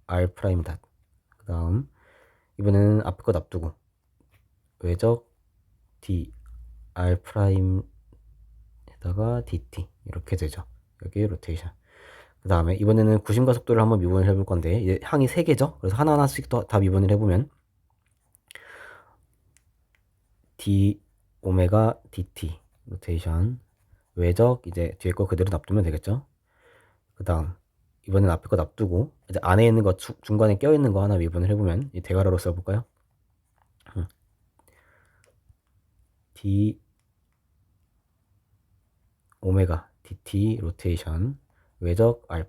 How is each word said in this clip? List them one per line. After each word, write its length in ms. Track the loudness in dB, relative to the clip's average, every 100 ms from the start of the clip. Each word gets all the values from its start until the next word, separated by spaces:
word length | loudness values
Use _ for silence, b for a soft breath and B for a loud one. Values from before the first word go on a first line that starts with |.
| -6
R 280 | -2 -2
프라임 280 | -2 -2 -2
닷, 180 | -4 -10 _ _ _ _ _ _
그 80 | -8
다음 440 | -4 -2 -2 -4 b b b b b b -4
이번에는 460 | 0 4 4 2
앞에 180 | 0 -4
거 80 | -4
놔두고 420 | -4 -4 -8 -8 -12 _ _ _ _ _ _ _ _ _ _
외적 500 | -4 0 0 0 -4 _ _ _ _ _ _ _
D 320 | -6 -6 -6 -14 -20 -20 -20 -20 -18
R 260 | -4 0 0
프라임에다가 600 | -4 -2 0 2 0 -2 -6 _ _ -20 _ _ -20 -20 -20 _ -20 -12 -8 -4 -2 -4
디티 440 | -6 -8 -8 -14 -14 _
이렇게 320 | -14 -14 -6 -4
되죠. 280 | -4 -8 -16 -20 _ _
여기 220 | -10 -4 -4
로테이션. 440 | -4 -8 -10 -10 -16 B B B B B B
그 60 | 0
다음에 260 | 2 2 0
이번에는 440 | 2 4 4 2
구심 240 | 2 0
가속도를 380 | 2 0 2 2
한번 180 | 4 2
미분을 280 | 2 2 4
해볼 160 | 2
건데, 360 | 0 -2 0 0
이제 180 | 0 -2
항이 260 | -2 0 2
세 140 | 0
개죠. 360 | 0 0 0 -2
그래서 160 | -4 0
하나하나씩 520 | 2 4 2 -2 -4
더, 160 | -6
다 140 | 0 2
미분을 320 | 2 2 4
해보면 380 | 2 2 2 0 _ _ _ _ _ _ _ _ _ _ B B B B B B B _ _ _ _ _ _ _ _ _ _ _ _ _ _
D 440 | 0 2 2 0 _ _ _ _
오메가 600 | -2 0 2 4 2 -2 _
디티 480 | -12 -12 -10 -12 -12 _ _ -18
로테이션 760 | -14 -6 -6 -2 -2 -2 -4 _ _ _ _ _
외적, 520 | -2 0 4 2 2 -6
이제 300 | -6 -6 -4
뒤에 140 | -6
거 140 | -2 -2
그대로 240 | 0 0
놔두면 340 | -2 -2 0
되겠죠. 420 | 0 -2 -4 -6 -6 _ b b b b b b _
그 100 | _
다음 300 | -4 -2 -4 -10 _ _ _ _ -2
이번엔 220 | 2 2
앞에 180 | 0 -2
거 80 | -2
놔두고 580 | -2 -4 -2 0 -2 -8 _
이제 80 | -6
안에 240 | 2 6 6
있는 160 | 4
거 140 | 2 -2
주-, 180 | -8 -16
중간에 360 | -4 2 2 2
껴있는 340 | 4 4 4
거 100 | 2
하나 140 | 2 0
미분을 340 | 0 -2 0
해보면 400 | 0 0 -2 -4
이 80 | -10
대괄호로 380 | -4 0 2 0
써볼까요? 460 | -2 -6 -4 -6 -6 _ _ _ _ _ _ _ _ _ -14 -10
음. 100 | -10 _ _ _ _ _ _ b b b b b b _ _ _ _ _ _ _ _ _ _
D 460 | _ -2 0 0 -4 _ _ _ _ _ _ _ _ _ _ _ _ _ _ _ _ _ _ _ _ _ _ _ _ _ _
오메가 480 | 0 2 2 -2 -8 _ -20
디티 500 | -20 -8 -2 -2 -2
로테이션 760 | -6 -6 -4 -4 -4 -4 -4 -6 _ _ _ _
외적 440 | -4 2 2 2 _
R 160 | -10